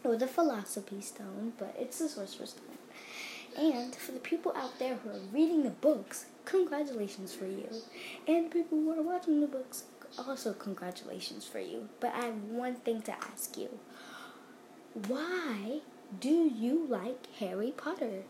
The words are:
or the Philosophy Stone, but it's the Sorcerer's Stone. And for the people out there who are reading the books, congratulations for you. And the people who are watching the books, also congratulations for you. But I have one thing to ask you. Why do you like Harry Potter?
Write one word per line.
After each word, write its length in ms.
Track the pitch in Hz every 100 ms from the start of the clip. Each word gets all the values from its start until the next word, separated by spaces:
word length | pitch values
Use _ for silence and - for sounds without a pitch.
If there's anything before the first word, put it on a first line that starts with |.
or 120 | 269 226
the 120 | 254
Philosophy 720 | - 330 226 202 - 196 196
Stone, 520 | 202 - 202 196 220 233
but 180 | 196 -
it's 180 | 247 -
the 120 | 320
Sorcerer's 420 | 254 196 - -
Stone. 260 | - - - - - - - - - - -
And 380 | 311 254 247 -
for 160 | -
the 80 | -
people 340 | - 330 370 -
out 220 | 254 -
there 200 | 254 240
who 120 | 220
are 100 | 208 190
reading 320 | 233 320 330
the 80 | 262
books, 560 | - 277 302 - - - - -
congratulations 880 | 381 349 294 294 240 202 - 190
for 140 | - 190
you. 200 | 190 - 220 - - - - -
And 180 | 330 330
the 40 |
people 260 | 349 330 311
who 140 | 311
are 100 | 320
watching 400 | 311 359 349 294
the 60 | 294
books, 380 | 262 254 - - - - -
also 340 | 254 269 233
congratulations 920 | 202 202 190 180 180 - - 175 - -
for 120 | 110
you. 300 | 92 101 208 -
But 140 | 240
I 120 | - 240
have 180 | 220
one 320 | 208 226 254 247
thing 260 | 233 226
to 120 | 214
ask 440 | - - - - -
you. 220 | 98 - - - - - - - - - - - - - 202
Why 720 | 262 320 359 320 214 202 294 - - - 196
do 100 | 262
you 560 | 330 320 226 226 302 311
like 380 | 220 196 254 - -
Harry 340 | 196 185 220 294
Potter? 500 | 294 370 262 190 190